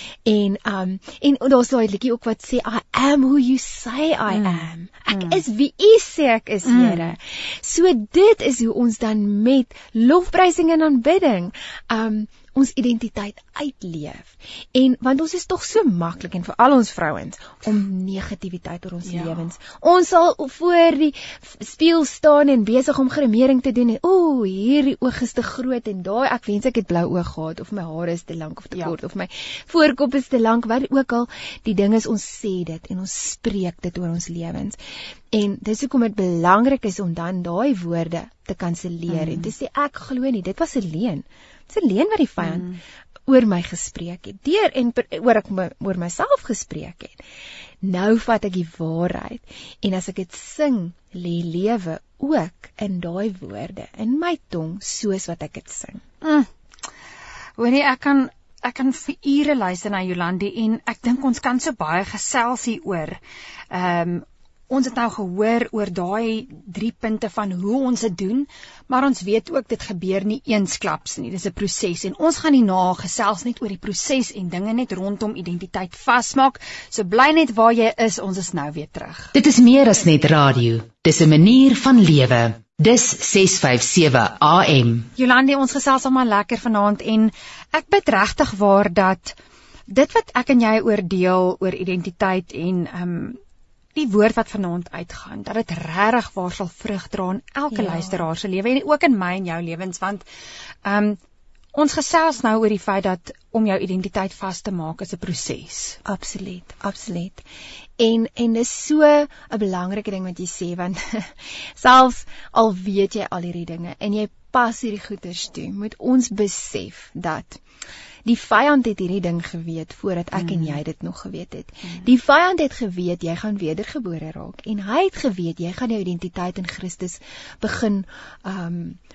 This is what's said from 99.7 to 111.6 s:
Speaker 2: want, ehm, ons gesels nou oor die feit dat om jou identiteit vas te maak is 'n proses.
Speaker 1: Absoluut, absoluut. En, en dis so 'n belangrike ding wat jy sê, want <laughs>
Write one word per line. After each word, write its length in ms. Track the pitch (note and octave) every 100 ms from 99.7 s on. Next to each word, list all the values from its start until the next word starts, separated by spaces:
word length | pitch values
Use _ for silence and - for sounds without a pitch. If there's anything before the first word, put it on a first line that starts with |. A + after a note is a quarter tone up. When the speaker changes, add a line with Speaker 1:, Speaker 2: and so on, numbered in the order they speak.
| E3 F#3+ F3
Speaker 2:
want, 240 | F#3 G3+ - - - - - -
ehm, 320 | G3+ G3+ G#3 G3+ _ _ _ _ _
ons 220 | - D4
gesels 480 | - C#4 E4+ D#4+ C4
nou 180 | A3+ A3
oor 100 | A3
die 100 | G#3
feit 240 | - G3
dat 280 | G3 F#3 - - _
om 140 | A3+ A3
jou 120 | F#3+
identiteit 540 | F3+ F#3 F#3 G#3 F#3+
vas 280 | - F#3+ F3+
te 100 | G#3+
maak 300 | F#3 D#3 D#3+
is 120 | F#3
'n 40 | F3
proses. 800 | - D#3+ - - - - - -
Speaker 1:
Absoluut, 720 | - F#3+ - - F#3 F3+ - -
absoluut. 640 | G3+ F#3+ - E3+ F#3 - - - - - - -
En, 300 | A3+ A3+ A3+
en 200 | - A#3
dis 320 | A3+ B3 - -
so 140 | D4+
'n 260 | D4+ D4 D4 - - A3
belangrike 540 | G3+ F#3 F3+ G#3 G#3
ding 120 | F#3+ F#3
wat 120 | F3
jy 60 | F3+
sê, 300 | - F3 F3
want 220 | F3+ F3 - A3 - -
<laughs> 360 | - -